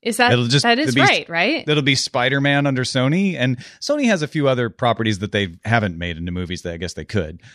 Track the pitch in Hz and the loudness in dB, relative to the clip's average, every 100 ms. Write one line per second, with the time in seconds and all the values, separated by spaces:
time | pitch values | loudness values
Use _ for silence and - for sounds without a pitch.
0 | - 233 247 123 120 139 233 233 311 123 | -6 0 2 2 2 2 2 2 2 4
1 | 370 220 - 170 190 302 - 151 139 131 | 4 2 -2 -2 0 -2 0 0 2 0
2 | - 131 123 139 139 143 143 131 127 135 | 0 0 0 2 2 2 2 0 -2 0
3 | 127 165 196 160 123 127 - - - 294 | 0 2 0 0 -2 -2 -6 -14 -4 0
4 | 262 196 151 160 139 131 117 - 120 113 | 2 0 -2 0 2 2 0 0 0 2
5 | 113 101 101 104 98 85 - 117 104 82 | 0 0 -2 -2 -2 -4 0 0 0 -4
6 | 87 80 87 90 87 90 87 85 87 - | -6 -6 -6 -6 -6 -8 -8 -8 -8 -8
7 | 76 104 80 80 - | -4 -4 -4 -8 -20